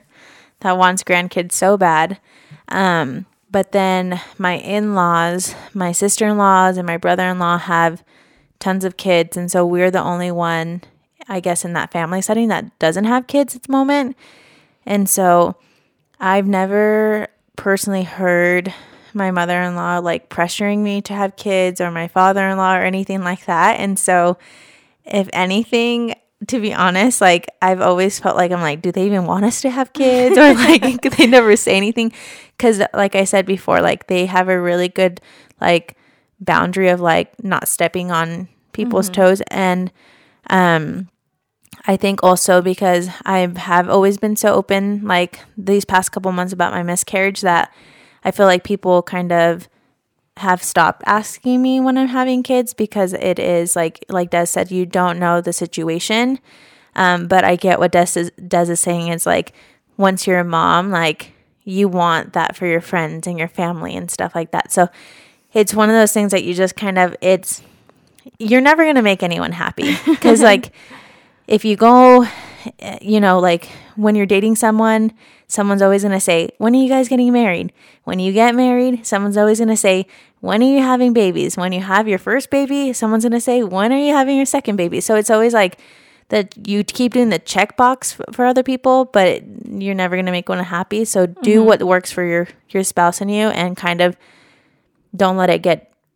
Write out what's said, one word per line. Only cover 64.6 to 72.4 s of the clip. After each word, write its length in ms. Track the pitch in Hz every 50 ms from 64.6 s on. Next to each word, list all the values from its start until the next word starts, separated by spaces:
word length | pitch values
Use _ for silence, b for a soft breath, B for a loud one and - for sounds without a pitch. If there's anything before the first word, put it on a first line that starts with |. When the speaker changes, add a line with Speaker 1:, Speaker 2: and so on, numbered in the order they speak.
| - - -
Speaker 1:
So 160 | 190 175 180 B B B B B B B B B B B B -
it's 200 | 220 208 196 -
one 140 | 214 214 214
of 60 | 220
those 180 | 226 220 208 -
things 180 | 220 208 202 196
that 120 | 185 -
you 80 | 170 175
just 220 | 175 190 185 -
kind 220 | - 214 196 185 185
of, 180 | 180 175 - -
it's, 420 | - 185 190 175 - - - - - b b b b b _ _ _ _ _ _ _ - _ -
you're 220 | 226 208 240 254
never 240 | 262 285 311 320 330
gonna 180 | 311 294 262 220
make 200 | 208 196 180 190
anyone 300 | 175 175 175 175 - 175
happy. 420 | 170 - - - - - 277 285
Speaker 2:
<laughs> 240 | 277 - - 320 -
Speaker 1:
'Cause, 220 | - 233 226 233 240
like, 300 | 220 202 254 - - B B B B B B B B B B B B B B B
if 180 | - - 214 -
you 120 | 220 208
go, 500 | 190 220 233 247 247 254 254 254 247 247 220 B B